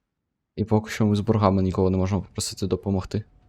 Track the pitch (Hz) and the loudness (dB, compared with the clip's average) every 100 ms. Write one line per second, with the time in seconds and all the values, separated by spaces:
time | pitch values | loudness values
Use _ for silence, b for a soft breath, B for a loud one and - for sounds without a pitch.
0 | _ _ _ _ _ - 107 107 107 - | _ _ _ _ _ -8 0 0 0 0
1 | 107 104 101 107 101 95 95 92 92 92 | 2 2 2 2 4 4 2 2 2 2
2 | 92 98 - - - - 98 92 - 98 | 0 -2 -4 -8 -8 -6 -4 -4 -2 -4
3 | - 107 - _ | -2 -6 -8 _